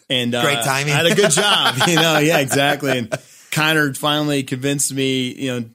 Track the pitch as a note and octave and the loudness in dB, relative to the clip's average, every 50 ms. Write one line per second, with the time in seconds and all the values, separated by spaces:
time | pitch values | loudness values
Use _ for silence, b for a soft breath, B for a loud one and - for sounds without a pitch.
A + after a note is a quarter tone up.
0 | _ - C3+ B2+ A#2+ A#2+ A#2+ A#2+ A#2+ C#3+ C#3+ A#2 C3+ C3+ C3 C#3 C#3+ D3+ D3 D3+ | _ -4 -2 -2 0 0 0 0 0 0 0 0 0 0 0 0 0 0 0 2
1 | E3 E3+ - F#3+ G#3 - - G3+ G#3 G3+ - D#3+ C#3+ - B2+ C3 G#3+ F#3 E3 D#3+ | 2 2 4 4 4 2 2 2 2 2 2 2 2 0 0 0 0 2 2 2
2 | E3 E3 D#3 D3+ D3 D#3+ E3 D3+ C3+ A#2+ D#3+ C#3+ C#3 D3 D3 C#3 C#3+ C#3 D3+ B2 | 2 2 2 2 2 2 2 2 0 0 0 2 2 2 0 0 -2 -2 -2 -2
3 | A#2 A2+ B2+ - - - - - - - - D#3 D3+ D#3 D#3+ D#3 D3 C#3 C3 - | -2 -6 -8 -8 -8 -18 -20 -20 -14 -6 -2 0 0 2 2 2 0 0 -2 -4
4 | D3+ D3 D3 D3+ D3 D3 C#3+ C#3 C3 - C#3 B2+ C3+ C#3 C#3+ C#3+ - - C3 C3+ | -2 -2 0 0 0 0 -2 -2 -2 -4 -6 -4 -2 -2 -2 -2 -4 -4 -2 -2
5 | C3+ C3 C3 C3 B2+ B2 - - C3+ C3 B2 B2 A2+ A2+ | -2 0 0 -2 -2 -4 -6 -6 -6 -6 -4 -6 -8 -10